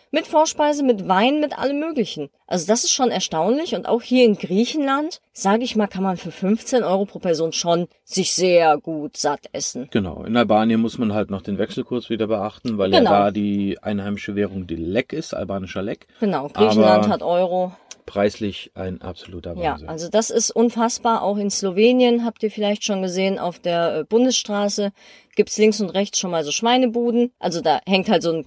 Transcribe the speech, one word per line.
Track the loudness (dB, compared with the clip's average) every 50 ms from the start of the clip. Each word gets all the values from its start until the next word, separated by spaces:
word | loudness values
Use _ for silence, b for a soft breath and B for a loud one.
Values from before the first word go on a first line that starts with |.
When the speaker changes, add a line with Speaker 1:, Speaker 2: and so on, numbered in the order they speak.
| b b
Speaker 1:
Mit | b -4 -2
Vorspeise, | 2 2 2 2 2 2 0 0 0 0 2 2
mit | 2 2 2 0
Wein, | 0 2 2 4 2 2 2
mit | -2 -2 -4 -4
allem | -4 -2 -2 -2
Möglichen. | -4 -4 -2 -2 -4 -4 -4 -10 -10 -12 _ _ _
Also | -6 -4 -2 0
das | 0 0 0 0
ist | 0 0
schon | 0 0 0
erstaunlich | 0 -2 -4 -2 -2 0 2 2 0 0 -2 -4 -6
und | -4 -2 -2
auch | -2 -2
hier | 0 2 4 4 6
in | 4 4
Griechenland, | 0 -2 -2 0 0 0 0 -2 -2 -2 0 0 -2 -2 -4 -8 -12 _ _ -8
sag | -4 0 0 0 0
ich | 0 -2 -2
mal, | -2 -2
kann | -2 -2 -4 -2
man | -2 -4
für | -4 -8 -12
fünfzehn | -8 -4 0 0 0 0 -2 -2 0 0 0
Euro | 2 0 0 -2
pro | -4 -6 -6
Person | -2 -2 0 0 0 -2
schon | -4 -2 0 0 0 0 0 -4 _ _ _
sich | -6 -2 -2 0 2
sehr | 2 2 4 6 6 6 6 6 4
gut | 4 0 -6 -8 -6 -6 -8 -6
satt | -2 -2 -2 -2 -4 -8 -10
essen. | -8 -6 -6 -6 -8 -10 -8 -4
Speaker 2:
Genau, | -2 -2 -2 -4 -6 -8 -6
in | -2 0
Albanien | 2 4 4 4 4 4 4 2 2
muss | 2 0 -2
man | -2 -2 0 0
halt | 0 -2 -2
noch | -4 -6
den | -6 -4 -4
Wechselkurs | -2 -4 -4 -4 -8 -6 -4 -6 -6 -4 -4
wieder | -4 -2 -2
beachten, | -2 -2 -2 -4 -6 -8 -8 -6 -4 -2
weil | 0 0 2
Speaker 1:
Genau. | 4 4 4 4
Speaker 2:
ja | 4 4 2
da | 2
die | 0 0 -2 0 0 -2 -2 -4 -4 -6
einheimische | -6 -6 -4 -4 -4 -6 -6 -8 -8 -6 -4
Währung | -2 -2 -2 -4 -6 -8
die | -8 -6
Lek | -6 -6 -4 -2 -4 -4 -4
ist, | -6 -10 -8 -8 -8
albanischer | -8 -6 -6 -6 -6 -8 -8 -8 -6 -6
Lek. | -6 -8 -10 _ _ _ -4
Speaker 1:
Genau, | -2 -2 -2 -2 -4
Griechenland | -4 0 2 2 4 6 6 6 6 6 6 4
Speaker 2:
Aber | 2
Speaker 1:
hat | 0 0
Euro. | 0 0 2 2 2 2 0 -2 -2 -4 -6 B B B B _ -16
Speaker 2:
preislich | -6 -2 0 0 0 0 -2 -6 -6 -6 -8 -14 -16 -12
ein | -10 -8 -8 -8 -8
absoluter | -10 -14 -14 -14 -16 -16 -14 -12 -12 -10 -8
Speaker 1:
Ja, | -4 -4 -4 -4
Speaker 2:
Wahnsinn. | -4 -8 -12
Speaker 1:
also | -10 -10 -6 -2
das | 0 0 0 2
ist | 0 0 0 0
unfassbar. | 2 2 2 2 2 0 0 0 0 0 0 0 0 0 0
Auch | -2 -2
in | -2 -2 -2
Slowenien | -2 -2 -2 -2 2 4 6 6 6 6 4 4 4 2 0
habt | -2 -4 -4
ihr | -6 -4
vielleicht | -2 -2 -2 -2 -2 -2 -2
schon | -4 -2 -2
gesehen, | -2 -2 -2 0 0 0 0
auf | -2 -4 -6 -6 -4
der, | -4 -2 0 0 0 0 0
äh, | -2 -2
Bundesstraße | 2 2 4 4 4 2 0 -2 -2 -2 0 0 0 0 -2 -2 -4 -4 b b b b b b b b
gibt's | 0 0 0 2
links | 4 4 4 4 2
und | -2 -2
rechts | -2 -2 -2 -2 -2
schon | -4 -4 -2
mal | -2 -2 -2
so | -2
Schweinebuden. | -2 -2 0 2 2 4 2 2 0 0 0 2 2 2 2 0 _
Also | -4 -4 -4 -4 -2
da | 0 0 0 0 0
hängt | 0 0 2 2 2
halt | 2 2 2
so | 0
ein | -2 -2 -4